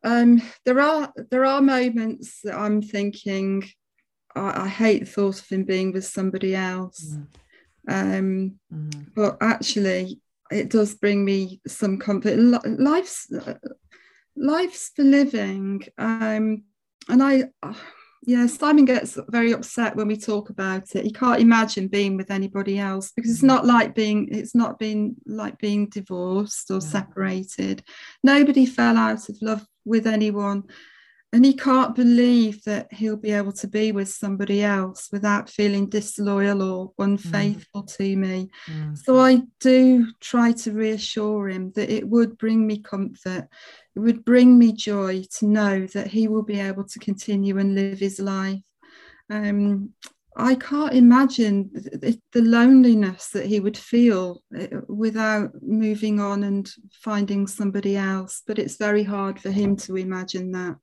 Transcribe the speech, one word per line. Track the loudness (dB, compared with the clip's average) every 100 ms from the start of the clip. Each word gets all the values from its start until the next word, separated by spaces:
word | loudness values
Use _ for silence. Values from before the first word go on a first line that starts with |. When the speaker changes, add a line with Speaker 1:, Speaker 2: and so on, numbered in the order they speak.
Speaker 1:
Um, | 0 4 6 6 4 -6 0
there | 2
are, | 2 0 -4 -10 -6
there | 0 0
are | 4
moments | 2 2 0 -2 -6 -8 -14 -14
that | -12 -6
I'm | -2 -2
thinking, | -2 -4 -6 -6 -8 -4 -4 -4 -8 _ _ _ _ _ _ -10
"I, | -6 -6
I | -6
hate | 0 2 2
the | -2
thought | -4 -4 -4
of | -6
him | -6
being | -2 -2 -2
with | -6 -8
somebody | -6 -4 -4 -4 -4
else." | -4 -6 -10 -14 -16 -14
Speaker 2:
Mm. | -16 _ _ _ _ _ -6 -4 -2 -2
Speaker 1:
Um, | -2 -2 -6 -10 _
Speaker 2:
Mm. | -12 -12 -12 -12 -2
Speaker 1:
but | -2 0
actually, | -2 -2 -4 -2 -2 -2 -6 -12 _ _ _
it | -6 0
does | 0 0
bring | -2 -2 0 0
me | -2 -4 -10 -16
some | -6 -4 -4
comfort. | -4 -2 0 4
Li-, | 4 4 -2 -2
life's, | 0 0 -2 -12 -12
uh, | -12 -12 -14 -16 -20 _ _ _ _ _ -6
life's | -2 0 -2 -6 -14 2
for |
living. | 4 4 2 -2 -6 -6 -6 -8 -10 -8
Um, | -6 -4 -4 -2 -2 -4 _ _ _ _ 0
and | 2
I, | 4 2 0 _
uh, | -14 -14 -18 -20 _ _ -2
yeah, | 2 0
Simon | 0 2 6 6
gets | 4 -2 -12 -6
very | 0 0
upset | 0 -4 -4 -4 -2
when | -4
we | -4
talk | -4 -6 -6
about | -8 -6 -6 -6 -6
it. | -6
He |
can't | -2 0 4
imagine | 6 6 2 -4 -4
being | -2 -2 -4
with | -6
anybody | -6 -6 -6 -4 -4
else | -4 -8 -8
because | -6 -4
it's | 2
Speaker 2:
Mm. | 4
Speaker 1:
not | 4 4
like | 4 2
being, | -2 -2 -2 -2
it's | -6 -2 -2
not | -2 -4
been | -6 -4 -4 -8 -12
like | -10 -10 -6
being | -4 -2 -2
divorced | -6 -10 -8 -4 -4 -4 -8 -6
or | -6
Speaker 2:
No. |
Speaker 1:
separated. | -4 -6 -6 -6 -4 -4 -10 -8 -6 -6 -10 -20 -20 0
Nobody | 4 6 4 4 2
fell | 2 2 2
out | 2 -2 -10
of | -10
love | -6 -6 -8 _ -2
with | 0 0
anyone. | 0 0 -2 -4 -4 -8 -20 -20 _ _ _ _
And | 6
he | 6
can't | 4 2 2 2
believe | 2 4 6 6 4 2 -2
that | -6 -6 -8
he'll | -6 -4 -4
be | -2
able | -2 -2
to | -8 -6
be | -2 0
with | -2 -4
somebody | -6 -6 -4 -2 0
else | 2 0 -2 -8 -10
without | -4 0 -2 -4
feeling | -2 0 0 -2
disloyal | -4 -6 -6 -2 0 0 0
or | -2 -6 -10
Speaker 2:
Mm. | -4
Speaker 1:
unfaithful | -2 -2 -2 -2 -2 -4 -10 -14
to | -14 -6 -2 -2
me. | -2 -6 -10 -14 -14
Speaker 2:
Mm. | -10 -10 -8
Speaker 1:
So | 2 6
I | 8 6 2 _
do | 4 8 8 6 2 -4
try | -4 2 2
to | 0 -4
reassure | -4 -2 -4 -6 -4 -4 -2 -4
him | -6 -8 -6
that | -4
it | -4 0
would | 2 2 -2
bring | 0 2 0
me | -2
comfort. | -8 -8 -8 -8 -10 -10 -12 _ -20 -20 _ -2
It |
would | 0 0
bring | 4 6 10 10
me | 8
joy | 4 -4 -2 -2 -4 -8 -4
to | 0
know | 2 2 0 -2
that | -8 -6
he | -2 0
will | -2
be | -2 -6
able | -6 -8 -10
to | -10
continue | -8 -8 -4 -2 0 0
and | 0 0
live | -2 -4
his | -6 -4
life. | -6 -4 -6 -8 _ _ _ _ -20 _ _
Um, | -6 -2 0 0 -2 -4 _ -20 _ _ -2
I | 0 0
can't | 0 -4 0
imagine | 6 8 8 4 0 0 0 -2
th-, | -10 -14 -8
th-, | -4 -4 _
the | 2
loneliness | 4 6 8 8 8 6 2 -4 -8
that | -8 -2
he | -2
would | -2 -6
feel, | -2 4 4 4 -2 -10 _ -12
uh, | -10 -12 -10
without | -4 -4 -2 -2 -2 -4 -8
moving | -4 -2 0 -2 -2 -2
on | -2 -4
and | -4 -4 -6 -16 -20
finding | _ -6 -4 -2 -2 -4
somebody | -4 -4 -4 -4 -2
else, | -2 -4 -8 -14 -8
but | -6
it's | -6 -4
very | 0 0
hard | 0 -4 -6 -8
for | -6
him | -2 0 -2
to | -4 -8
imagine | -6 -8 -8 -8 -8
that. | -8 -8 -12